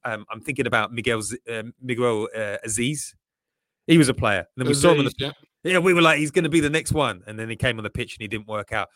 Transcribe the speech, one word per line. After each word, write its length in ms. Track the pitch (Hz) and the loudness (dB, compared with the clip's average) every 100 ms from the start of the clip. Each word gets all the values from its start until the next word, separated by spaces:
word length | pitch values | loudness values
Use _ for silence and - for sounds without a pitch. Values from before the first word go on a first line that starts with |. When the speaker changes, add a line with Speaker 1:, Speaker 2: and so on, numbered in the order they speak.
Speaker 1:
Um, 220 | 123 107 104 | -8 -8 -10
I'm 120 | 110 | -12
thinking 260 | 113 131 120 | -8 -6 -2
about 240 | 117 107 | 0 -2
Miguel 300 | 120 117 113 | -4 -2 -2
Z-, 160 | 98 120 - | -4 -10 -10
um, 240 | 113 113 - | -10 -12 -12
Miguel, 460 | 127 120 123 110 107 110 | -6 -2 0 0 -2 -6
uh, 220 | 104 101 113 | -6 -8 -6
Azeez. 480 | 110 120 147 - - _ _ _ _ _ _ - | -4 -4 -6 -10 -16 _ _ _ _ _ _ 4
He 100 | 165 | 6
was 120 | 135 | 6
a 40 | |
player. 320 | 131 113 98 - - | 2 0 0 -4 -4
Then 100 | 127 | 0
we 60 | |
saw 180 | 143 170 | 4 6
him 80 | 151 | 4
on 60 | 123 | 2
the 60 | |
Speaker 2:
Azeez, 220 | - 135 - _ _ | -2 -8 -10 _ _
yeah. 80 | 160 | 0
Speaker 1:
Yeah, 80 | 185 | 2
we 140 | 175 | 4
were 80 | 170 | 6
like, 160 | 165 151 | 6 4
"He's 140 | 151 | 2
gonna 180 | 185 160 | 0 2
be 100 | 165 | 2
the 100 | 147 | 2
next 220 | 156 175 | 0 0
one." 300 | 151 131 92 101 | 0 -2 -4 -10
And 120 | 107 | -10
then 100 | 113 | -8
he 60 | 113 | -4
came 220 | 131 113 | -2 -2
on 60 | |
the 60 | 104 | -6
pitch 260 | - 117 - | -8 -8 -10
and 60 | |
he 60 | 107 | -8
didn't 200 | 107 107 | -8 -8
work 260 | 107 101 | -8 -6
out. 160 | 110 92 | -6 -6